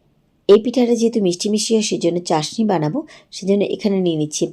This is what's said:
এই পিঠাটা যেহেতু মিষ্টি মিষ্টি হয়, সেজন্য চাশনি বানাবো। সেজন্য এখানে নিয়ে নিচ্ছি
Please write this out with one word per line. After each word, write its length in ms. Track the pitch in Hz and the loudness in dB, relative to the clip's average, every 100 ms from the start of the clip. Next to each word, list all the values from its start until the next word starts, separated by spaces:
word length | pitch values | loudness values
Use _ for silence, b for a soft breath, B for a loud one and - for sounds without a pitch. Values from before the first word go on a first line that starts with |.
| _ _ _ _ - | _ _ _ _ 4
এই 60 | 208 | 4
পিঠাটা 300 | 220 240 233 233 | 4 0 2 2
যেহেতু 200 | 226 233 190 | 2 2 0
মিষ্টি 200 | 175 214 | 0 -2
মিষ্টি 180 | 208 214 220 | -2 0 0
হয়, 100 | 214 | 0
সেজন্য 280 | 185 170 175 175 | -2 0 -2 -2
চাশনি 340 | 165 151 - 220 | -2 -2 -2 0
বানাবো। 280 | 180 151 226 311 B B - | 0 0 -4 -8 B B -8
সেজন্য 260 | 185 202 185 - | -2 0 0 -2
এখানে 220 | 214 196 180 | -2 0 0
নিয়ে 120 | 160 | -2
নিচ্ছি 220 | 151 - 156 | -4 -4 -6